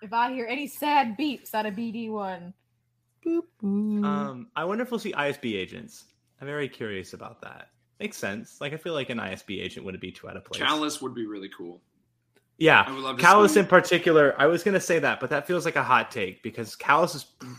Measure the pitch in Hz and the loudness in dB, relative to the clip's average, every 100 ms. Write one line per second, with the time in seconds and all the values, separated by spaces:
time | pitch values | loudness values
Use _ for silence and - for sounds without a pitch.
0 | 214 226 240 262 226 269 285 - 302 277 | -8 -2 -2 -2 -6 -6 -8 -6 0 2
1 | 240 208 302 - - 214 214 202 233 220 | 0 -2 -4 -6 -6 -6 -4 -6 -8 -8
2 | 226 214 190 185 175 - _ _ _ _ | -8 -6 -6 -8 -12 -20 _ _ _ _
3 | _ _ 330 339 339 _ 202 202 214 208 | _ _ -4 -4 -4 _ -4 -2 0 0
4 | 202 147 143 127 117 - 170 220 247 233 | 0 -2 -4 -10 -12 -6 -4 -4 -4 -6
5 | 208 - 143 139 120 101 90 95 - - | -6 -2 -2 -2 -4 -4 -6 -10 -18 -20
6 | _ _ _ _ 139 147 135 - 113 98 | _ _ _ _ -10 -8 -8 -8 -8 -8
7 | 90 - 107 113 - - - _ _ - | -10 -14 -18 -18 -20 -20 -20 _ _ -12
8 | 214 - 104 107 - - 143 156 180 156 | -10 -6 -6 -6 -10 -12 -10 -8 -6 -6
9 | 131 117 98 95 - 92 92 - 95 92 | -4 -6 -6 -8 -10 -8 -8 -10 -12 -12
10 | 90 - - 92 - - 139 156 151 147 | -12 -14 -16 -16 -12 -4 -2 -2 -2 -6
11 | 131 123 107 104 95 - 87 87 _ _ | -10 -8 -10 -10 -14 -14 -16 -16 _ _
12 | _ _ _ _ _ - 156 123 98 135 | _ _ _ _ _ 0 6 6 6 0
13 | 135 123 170 208 208 208 190 180 175 170 | -6 4 8 10 8 6 6 6 6 2
14 | 175 156 139 - 143 170 208 185 - 165 | 6 6 6 6 4 4 2 0 2 0
15 | 139 107 127 143 143 180 156 147 123 123 | 2 0 -2 -4 -2 -2 -2 0 4 4
16 | 110 117 92 92 113 117 110 - - 147 | 2 -4 -6 -6 -10 -10 -12 -4 2 4
17 | 170 156 - _ 127 | 2 -2 -14 _ -18